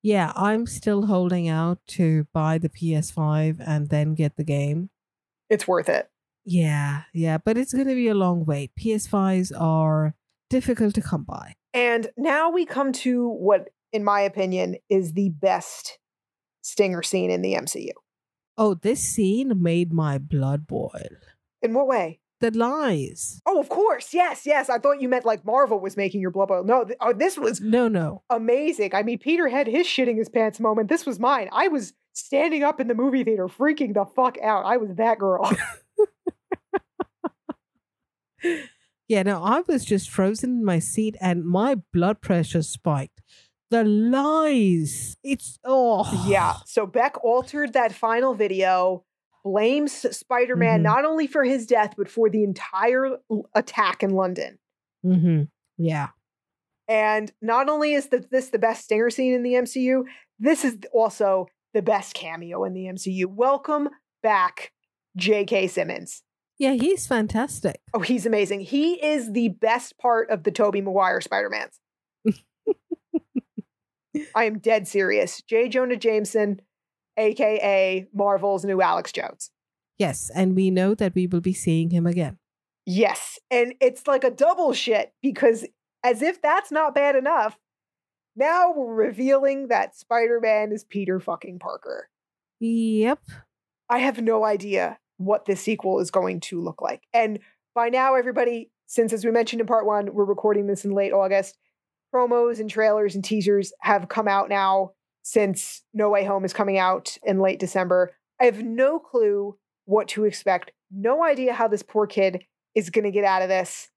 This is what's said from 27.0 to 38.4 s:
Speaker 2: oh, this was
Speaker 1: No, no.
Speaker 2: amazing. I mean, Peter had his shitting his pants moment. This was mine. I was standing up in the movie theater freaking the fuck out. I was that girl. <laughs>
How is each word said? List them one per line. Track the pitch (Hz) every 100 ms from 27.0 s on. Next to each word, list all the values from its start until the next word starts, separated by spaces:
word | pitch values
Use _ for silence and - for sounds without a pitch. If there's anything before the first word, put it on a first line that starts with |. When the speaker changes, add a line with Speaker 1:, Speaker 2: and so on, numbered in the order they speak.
Speaker 2:
oh, | 226
this | 208 349 339
was | 226 226
Speaker 1:
No, | 208 233 240
no. | 196 156 190 _
Speaker 2:
amazing. | 233 226 254 302 277 202
I | 190
mean, | 214 233
Peter | 277 339 302
had | 254 269
his | 262 349
shitting | - 247 226
his | 220
pants | 240 220 208
moment. | 226 214 214
This | 330 -
was | 196
mine. | 240 277 190
I | 208 370
was | 302 190 _ _
standing | - - 277 320 302
up | 285 302
in | 240
the |
movie | 226 269 262
theater | 220 214 185
freaking | - 285 302 254 202
the | 196
fuck | - 254 247
out. | 220 208 190
I | 240
was | 214 180
that | 226 220
girl. | 196 185 - -
<laughs> | - - _ - 427 _ - - _ 381 _ 392 _ - - _ 339 _ - - _ _ _ _ _ _ _ _